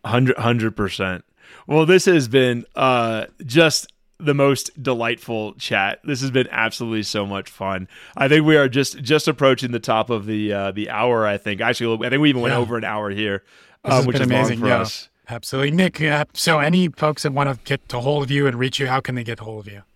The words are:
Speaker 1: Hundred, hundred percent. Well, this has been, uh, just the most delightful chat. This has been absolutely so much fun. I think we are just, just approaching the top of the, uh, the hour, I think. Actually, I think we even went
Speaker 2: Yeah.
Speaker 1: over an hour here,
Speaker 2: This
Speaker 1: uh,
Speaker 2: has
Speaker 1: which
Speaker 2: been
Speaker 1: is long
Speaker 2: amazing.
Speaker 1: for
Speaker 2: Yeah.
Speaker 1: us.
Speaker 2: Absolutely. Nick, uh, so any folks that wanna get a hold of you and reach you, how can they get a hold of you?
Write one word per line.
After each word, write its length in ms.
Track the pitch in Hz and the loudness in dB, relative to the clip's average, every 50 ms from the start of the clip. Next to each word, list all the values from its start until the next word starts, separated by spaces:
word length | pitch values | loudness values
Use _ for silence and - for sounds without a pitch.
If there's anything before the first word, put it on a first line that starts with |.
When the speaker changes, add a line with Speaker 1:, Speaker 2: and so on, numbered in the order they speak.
| - | -4
Speaker 1:
Hundred, 320 | 101 110 123 131 127 127 | 0 2 2 2 2 2
hundred 380 | - 113 117 120 120 110 113 - | 0 0 0 0 0 -2 -4 -2
percent. 480 | - 104 92 - - 98 92 92 87 _ _ _ _ _ - - - _ | -2 -4 -4 -4 -4 -4 -4 -6 -8 _ _ _ _ _ -20 -20 -20 _
Well, 200 | - 143 156 160 | 0 2 2 6
this 200 | 156 190 180 - | 6 6 6 6
has 220 | 196 175 160 131 | 6 4 4 2
been, 380 | 110 117 135 127 123 120 120 113 _ _ | 4 2 4 4 4 0 -2 -6 _ _
uh, 500 | - 131 131 127 120 117 113 113 110 - - _ _ 175 | 0 0 2 2 2 0 -2 -2 -6 -8 -10 _ _ -12
just 460 | 123 117 160 165 156 - - - _ _ _ _ _ _ _ | 0 4 4 4 4 2 0 -4 _ _ _ _ _ _ _
the 140 | 170 147 143 | -2 0 2
most 380 | 143 139 139 131 - - - _ - | 4 4 2 2 0 -4 -12 _ -8
delightful 720 | 127 135 127 117 117 117 120 113 - - 117 110 107 104 - | -4 -4 -2 -2 -2 -4 -4 -6 -6 -8 -6 -6 -6 -8 -10
chat. 460 | - - - 113 101 98 101 - - _ | -12 -6 -2 0 0 0 -2 -4 -6 _
This 180 | 147 143 120 | -6 -6 -4
has 80 | 135 135 | -4 0
been 160 | 123 131 123 - | 0 0 0 0
absolutely 520 | - 120 113 110 - - 120 113 110 110 101 | -2 -2 -2 -2 -2 -6 -6 -4 -4 -4 -4
so 220 | - - 107 101 | -4 -4 -4 -4
much 240 | 101 98 98 95 - | -4 -6 -8 -10 -12
fun. 380 | - - 98 95 95 92 92 - - - - - - | -12 -8 -6 -4 -4 -6 -8 -10 -16 -20 -20 -18 -4
I 100 | - 139 | -2 2
think 180 | 135 151 156 151 | 4 4 4 6
we 100 | 156 156 | 6 6
are 120 | 147 139 | 6 4
just, 320 | 131 117 139 135 - - 131 | 4 2 0 -2 -2 -6 -8
just 260 | 135 117 156 151 - | -2 0 0 2 2
approaching 440 | 160 143 - 147 135 131 - 131 120 | 0 0 4 4 4 4 2 0 -4
the 80 | 120 113 | -6 -4
top 300 | - - 113 110 107 117 | -2 0 0 0 0 0
of 160 | 120 107 98 | -2 -4 -4
the, 260 | 107 110 107 107 104 | -4 -4 -2 -2 -2
uh, 200 | 101 101 98 98 | -2 -2 -4 -4
the 180 | 95 104 104 104 | -4 -6 -8 -6
hour, 360 | 107 104 117 123 120 113 110 | -4 -2 0 2 2 2 2
I 120 | 104 101 | 0 -2
think. 240 | 98 - 107 101 95 | -2 -4 -6 -4 -2
Actually, 440 | 113 117 123 - 117 117 113 110 120 | -2 -2 0 0 -2 -2 -2 -2 -2
I 40 | 123 | -2
think 120 | 127 139 | 0 4
we 80 | 151 147 | 4 4
even 120 | 135 123 | 4 2
went 120 | 120 127 139 | 0 0 0
Speaker 2:
Yeah. 60 | 123 | 0
Speaker 1:
over 160 | 123 110 120 | 0 -2 -4
an 60 | 113 107 | -6 -4
hour 260 | 98 107 107 104 101 | -4 -6 -4 -6 -6
here, 340 | 98 104 107 104 98 95 _ _ _ - - _ _ _ - | -4 -4 -4 -4 -4 -6 _ _ _ -20 -20 _ _ _ -2
Speaker 2:
This 100 | 127 127 | 2 2
Speaker 1:
uh, 20 | |
Speaker 2:
has 100 | 127 135 | 4 4
Speaker 1:
which 100 | 123 120 | 2 0
Speaker 2:
been 60 | - 131 | 0 0
Speaker 1:
is 60 | 127 | 2
long 100 | 127 127 | 2 2
Speaker 2:
amazing. 200 | 127 120 123 113 | 2 0 0 0
Speaker 1:
for 80 | 120 | 2
Speaker 2:
Yeah. 140 | 127 123 113 | 2 2 2
Speaker 1:
us. 280 | 113 107 - - - _ _ _ _ | 0 -4 -8 -12 -16 _ _ _ _
Speaker 2:
Absolutely. 440 | - 120 117 - - 135 135 139 147 | -12 -12 -12 -10 -6 -4 -2 -2 0
Nick, 300 | 151 180 185 180 - - | 2 2 2 0 0 -2
uh, 240 | 156 156 147 147 151 _ _ | -2 0 0 0 -2 _ _
so 260 | - - 170 160 151 | -4 0 2 2 2
any 280 | 143 156 170 185 185 165 | 2 2 2 2 2 0
folks 340 | - - 156 151 147 - - | 0 -2 -2 -2 -2 -2 -4
that 100 | 151 135 | -4 -2
wanna 240 | 139 143 139 135 113 - | 0 -2 -2 -4 -6 -4
get 180 | - 139 135 _ - - | -4 -6 -6 _ -8 -8
a 60 | 120 | -4
hold 240 | 120 139 147 147 139 | -2 0 0 -2 -2
of 80 | 123 | -2
you 140 | 143 143 143 | 0 0 0
and 100 | 139 120 | 0 0
reach 220 | 120 127 131 127 - | 0 -4 -4 -2 -4
you, 80 | 139 | -2
how 120 | 127 131 135 | -2 -2 -2
can 160 | - - 127 | -2 -4 -6
they 80 | 123 117 | -6 -6
get 160 | 120 117 - | -8 -10 -10
a 40 | 110 | -10
hold 240 | 110 110 107 101 | -14 -14 -14 -14
of 60 | 104 101 | -16 -18
you? 100 | 101 _ _ _ | -20 _ _ _